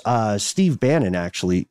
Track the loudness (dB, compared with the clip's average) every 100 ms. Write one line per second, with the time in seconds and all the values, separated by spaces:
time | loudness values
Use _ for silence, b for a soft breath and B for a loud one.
0 | 0 0 0 -2 -2 0 0 2 2 2
1 | 0 -2 -4 -4 0 0 -2